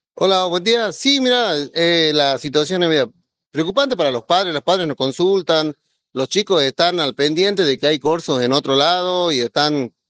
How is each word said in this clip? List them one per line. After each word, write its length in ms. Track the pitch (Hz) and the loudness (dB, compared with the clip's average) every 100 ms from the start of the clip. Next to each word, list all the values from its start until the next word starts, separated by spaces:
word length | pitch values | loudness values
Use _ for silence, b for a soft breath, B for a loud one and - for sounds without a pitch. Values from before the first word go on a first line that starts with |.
| _ - | _ -2
Hola, 300 | 190 190 185 | 0 2 0
buen 180 | 175 | -2
día. 280 | 185 233 214 | 0 0 0
Sí, 300 | - 269 277 | -2 0 2
mirá, 320 | 254 247 220 147 143 | 2 2 0 -2 -4
eh, 400 | 170 170 170 156 | -2 2 2 2
la 260 | 151 139 131 | 2 2 0
situación 420 | 147 147 151 185 | -2 -2 0 0
es 80 | 170 | 2
media 200 | 151 117 - _ _ _ | 2 0 -6 _ _ _
preocupante 440 | 139 165 208 277 196 | -6 -2 0 -2 0
para 140 | 147 | -2
los 140 | 123 | -2
padres. 300 | - 175 185 | 0 0 0
Los 100 | 147 | -2
padres 240 | - 190 160 | 0 0 0
nos 100 | 127 | -2
consultan, 760 | 135 131 180 196 160 160 156 147 _ _ _ | -4 0 0 0 2 0 0 -6 _ _ _
los 140 | 127 135 | -6 -4
chicos 360 | 196 202 175 | -2 0 0
están 360 | 135 - 175 175 | 0 0 0 0
al 140 | 143 | -4
pendiente 500 | 123 147 156 196 196 | -2 0 0 0 0
de 140 | 156 127 | 0 0
que 80 | 147 | 0
hay 140 | 156 | 0
cursos 420 | 147 165 160 131 | -2 -2 -2 -2
en 100 | 123 | 0
otro 240 | 143 139 139 | 0 0 0
lado 560 | 156 180 180 180 175 | 2 0 -2 -2 -2
y 100 | 135 | -2
están, 520 | 117 147 151 147 120 - _ | -2 0 0 0 -4 -10 _